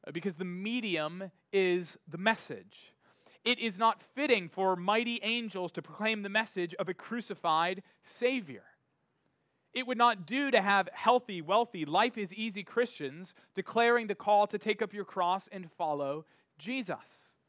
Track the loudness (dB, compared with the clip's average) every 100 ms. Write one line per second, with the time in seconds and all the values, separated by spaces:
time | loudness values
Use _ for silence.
0 | -10 -6 -6 -6 -8 -8 -6 -4 -2 -2
1 | -4 -8 -14 _ _ 2 4 2 -2 -14
2 | -14 -2 0 0 -4 -14 -14 -20 -20 _
3 | _ _ _ _ 0 0 0 2 2 2
4 | -8 -4 2 2 2 0 2 2 2 2
5 | 0 -4 -4 -4 -4 -6 -6 -8 -12 -4
6 | -2 -2 0 -2 0 -4 -6 -4 -6 -6
7 | -8 -8 -8 -4 2 2 2 -2 -10 _
8 | -20 -2 0 0 -6 -16 -20 _ _ _
9 | _ _ _ _ _ _ _ -6 -2 4
10 | 4 4 -2 -2 4 4 6 2 2 0
11 | 4 4 2 -8 0 2 2 -4 0 2
12 | 2 0 -8 -6 -6 -6 -4 -2 -2 -2
13 | -10 -10 -18 -20 _ -8 -2 2 4 4
14 | 2 -4 4 4 4 0 -2 -2 -2 -6
15 | -8 -2 0 0 -4 -14 -16 _ -2 -2
16 | -2 -4 -8 _ _ _ -8 -6 -6 -8
17 | -10 -20 -20 _